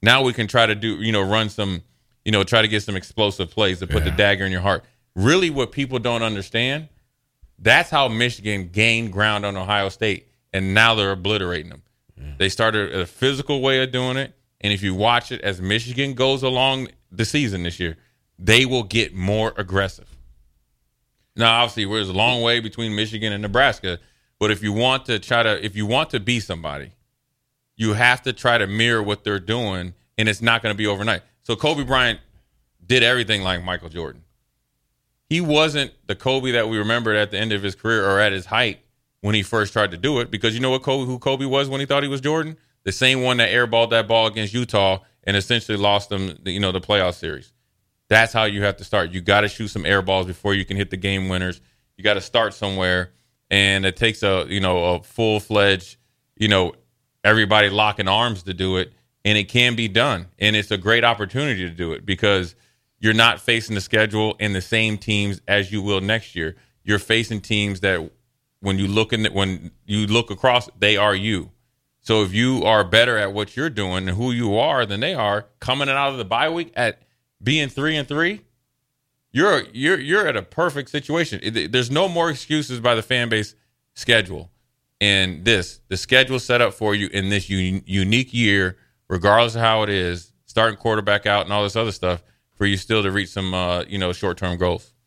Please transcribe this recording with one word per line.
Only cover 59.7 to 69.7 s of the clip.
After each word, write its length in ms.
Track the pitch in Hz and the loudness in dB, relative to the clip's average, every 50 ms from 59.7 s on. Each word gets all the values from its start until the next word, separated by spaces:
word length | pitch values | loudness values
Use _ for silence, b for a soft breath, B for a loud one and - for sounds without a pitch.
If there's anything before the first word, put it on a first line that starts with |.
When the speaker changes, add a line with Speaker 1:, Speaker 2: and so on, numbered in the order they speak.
| 120 | 2
Speaker 1:
be 120 | 110 117 110 | 0 -4 0
done, 400 | 95 110 120 143 120 90 85 90 _ _ | 0 2 2 2 0 -4 -6 -12 _ _
and 180 | 98 107 107 | 0 2 2
it's 140 | 107 101 - | 2 -2 -2
a 80 | 110 98 | -4 -2
great 280 | 90 104 113 117 113 | 2 2 2 4 4
opportunity 560 | 120 117 104 104 92 110 127 147 147 120 95 | 2 2 2 -4 -6 -4 -4 -2 -2 -2 -4
to 100 | 92 90 82 | -4 -8 -6
do 200 | 82 90 82 80 | -6 -6 -6 -6
it 120 | - - | -8 -4
because 500 | - 95 92 - 104 101 95 92 85 - _ _ _ _ _ _ _ _ _ | -6 -4 0 2 2 2 2 0 -4 -10 _ _ _ _ _ _ _ _ _
you're 140 | - 110 107 | 0 0 4
not 260 | 110 117 117 117 - | 6 4 4 4 2
facing 340 | - - 120 113 107 - 110 | 0 0 0 0 0 -4 -6
the 80 | 101 | -6
schedule 540 | 92 - - 110 110 107 101 107 107 107 104 _ | -6 0 2 2 2 2 0 0 0 -2 -2 _
and 140 | 104 107 98 | -4 -4 -2
the 80 | 92 | -4
same 360 | 90 - - 113 110 110 107 101 | -4 -2 -2 0 0 0 -2 -4
teams 440 | - - 110 104 101 101 101 87 _ - | -4 -2 -2 0 0 -2 -4 -6 _ -2
as 240 | 98 104 101 92 | 0 0 0 -2
you 100 | 104 107 | -4 -6
will 200 | 95 104 101 95 | -2 0 0 0
next 340 | 95 98 110 113 - - - | 0 0 -2 -2 -4 -8 -8
year. 220 | 90 80 80 85 b b b b b _ | -6 -6 -6 -8 b b b b b _
You're 160 | - 104 101 | -2 -2 -2
facing 400 | - - 110 113 117 104 117 104 | 2 2 0 0 0 -2 -6 -8
teams 380 | - - 110 104 104 104 98 92 | -4 -2 -2 0 0 0 -2 0
that 320 | 95 98 95 87 78 - _ _ _ _ _ _ _ _ _ _ | 0 0 0 0 -2 -8 _ _ _ _ _ _ _ _ _ _
when 180 | - 98 95 95 | -4 -2 0 0
you 100 | 98 95 | 0 0
look 260 | 101 107 110 - - | 2 0 0 0 0
in 100 | 110 110 | -2 -2
the, 80 | 107 | -2
when 400 | - 95 98 95 92 85 80 85 | 0 0 -2 -2 -2 -6 -10 -16